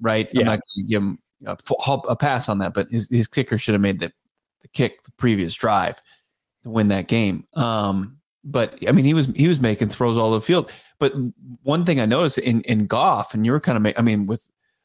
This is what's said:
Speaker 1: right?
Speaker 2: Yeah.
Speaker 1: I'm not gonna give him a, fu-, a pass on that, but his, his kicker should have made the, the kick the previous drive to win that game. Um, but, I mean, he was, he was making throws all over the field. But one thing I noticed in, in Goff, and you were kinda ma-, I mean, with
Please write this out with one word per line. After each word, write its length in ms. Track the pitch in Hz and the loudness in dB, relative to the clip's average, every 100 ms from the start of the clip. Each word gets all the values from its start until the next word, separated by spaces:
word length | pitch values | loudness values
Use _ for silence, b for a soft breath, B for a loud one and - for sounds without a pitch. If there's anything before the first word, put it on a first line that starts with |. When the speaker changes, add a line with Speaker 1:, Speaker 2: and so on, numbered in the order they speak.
Speaker 1:
right? 260 | 113 110 110 | -2 0 0
Speaker 2:
Yeah. 100 | 127 | 0
Speaker 1:
I'm 40 | 113 | 2
not 120 | 110 - 98 | 0 -4 -8
gonna 120 | 98 | -2
give 140 | 107 | -2
him 160 | 98 - _ _ - | -2 -6 _ _ -12
a, 100 | 90 | -10
fu-, 180 | - - | -4 -2
a 400 | - 139 - 117 | 0 -2 -2 -2
pass 340 | 143 131 131 | 0 0 -2
on 80 | 101 | -2
that, 160 | 95 | -2
but 160 | - 95 | -4 -4
his, 180 | 117 101 | -4 -2
his 180 | 120 110 | 0 0
kicker 320 | - 127 107 | -2 -2 -2
should 140 | - 104 | 0 2
have 60 | |
made 180 | 101 95 | 2 0
the, 120 | - - _ _ _ _ | -6 -10 _ _ _ _
the 60 | - | -10
kick 340 | - 120 - | -2 -2 -4
the 80 | - | -18
previous 420 | - 127 104 85 | -2 0 2 0
drive 460 | - 117 104 87 - b b b _ _ _ | -2 0 0 0 -6 b b b _ _ _
to 60 | 123 | -6
win 160 | 113 104 | 0 2
that 200 | 98 90 | 2 0
game. 380 | 117 107 92 - | 0 0 -2 -6
Um, 640 | - 123 113 101 98 98 131 _ _ | -4 -2 0 -2 -2 -6 -12 _ _
but, 360 | 147 131 110 - - | -6 -2 -2 -2 2
I 40 | |
mean, 140 | 143 135 | 4 4
he 80 | |
was, 140 | 160 135 - | 2 0 2
he 120 | 156 | 2
was 120 | 160 | 2
making 300 | 120 104 107 | 0 0 -2
throws 280 | - 120 117 | 0 0 2
all 100 | 110 | 0
over 80 | 110 | 0
the 40 | - | 0
field. 260 | 139 113 B B _ | 0 -2 B B _
But 140 | 139 143 123 - 127 120 | -2 -2 -6 -8 -16 -8
one 240 | 131 156 175 | -2 0 2
thing 140 | 147 | 2
I 60 | 110 | 2
noticed 320 | 127 170 139 | 2 2 0
in, 220 | 127 113 | 0 0
in 260 | - 110 104 | 0 0 0
Goff, 460 | 110 170 123 101 110 | 2 2 0 -2 -2
and 100 | 113 | 0
you 60 | |
were 80 | 143 | 0
kinda 200 | - 117 | 0 0
ma-, 120 | 107 - | 0 2
I 40 | |
mean, 240 | 117 107 101 | 2 2 0
with 220 | 117 - _ _ _ | -4 -8 _ _ _